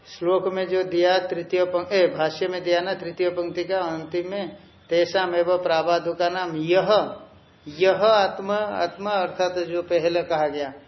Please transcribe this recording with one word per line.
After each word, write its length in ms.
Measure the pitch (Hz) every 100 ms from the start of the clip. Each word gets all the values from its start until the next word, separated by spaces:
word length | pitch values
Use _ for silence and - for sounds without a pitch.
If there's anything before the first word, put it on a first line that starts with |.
| -
श्लोक 460 | - 175 185 190
में 140 | 185 185
जो 160 | 185
दिया 340 | 185 170 180 185
तृतीय 480 | 185 170 170 185 180
पंक्ति, 300 | 180 175 196
ए, 120 | 175
भाष्य 400 | 151 160 - 185
में 160 | 185
दिया 160 | 165 175
ना 140 | 185
तृतीय 360 | 185 170 165 180
पंक्ति 340 | 175 170 175
का 160 | 170 190
अंतिम 520 | 170 160 160 175 175
में, 260 | 202 175 - - - -
"तेषामेव 680 | 170 170 190 185 175 170 180
प्रावादुका 720 | 180 160 165 170 165 170 175
नाम 260 | 185 180 160
यह", 640 | 160 185 180 208 156 - - - _ _ 147
यह 360 | 147 185 185
आत्मा, 520 | 214 214 190 - 196 208
आत्मा 560 | 208 196 175 185 202
अर्थात 420 | 202 180 - 180
जो 280 | 180 165 175
पहले 400 | 170 175 165 175
कहा 260 | 170 160 151
गया 260 | 143 139 131